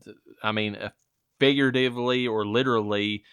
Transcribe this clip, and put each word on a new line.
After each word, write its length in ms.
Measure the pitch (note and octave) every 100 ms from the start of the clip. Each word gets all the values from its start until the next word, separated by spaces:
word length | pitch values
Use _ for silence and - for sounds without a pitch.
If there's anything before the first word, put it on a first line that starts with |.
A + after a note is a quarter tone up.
to, 100 | G#2 - _ -
I 100 | G#2+
mean, 240 | G#2+ G#2+ G2+
uh, 140 | G2+ _ _ _ _ -
figuratively 880 | C3+ C#3 C3+ B2+ B2+ A#2+ B2 B2+ B2
or 180 | A2 G#2
literally, 760 | A#2 C3 A#2 G#2 G#2 G#2 G#2 _